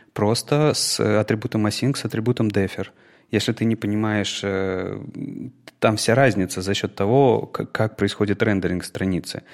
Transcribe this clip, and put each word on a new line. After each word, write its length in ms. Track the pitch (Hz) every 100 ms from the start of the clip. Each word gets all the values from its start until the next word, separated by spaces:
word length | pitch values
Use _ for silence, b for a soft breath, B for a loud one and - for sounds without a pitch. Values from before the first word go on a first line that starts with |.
| B
просто 600 | - 104 120 - 147 151 -
с 240 | - -
атрибутом 680 | 107 107 104 107 117 110 107
async, 300 | - 127 131
с 100 | 117
атрибутом 440 | 113 113 123 110
defer? 380 | 101 95 - 95 _ b b b
Если 220 | 107 -
ты 140 | 110 113
не 100 | 113
понимаешь, 640 | 104 104 107 107 95 -
э, 560 | 101 95 95 92 92 98 - - - - 127 - - _
там 180 | 117 107
вся 180 | - 117
разница 460 | 135 101 92 -
за 120 | 95
счёт 220 | 95 101 -
того, 500 | 98 127 135 107 -
к-, 200 | - -
как 320 | - 110 -
происходит 440 | 101 - 104 98
рендеринг 420 | 110 98 90 90
страницы. 600 | - - 95 87 - - -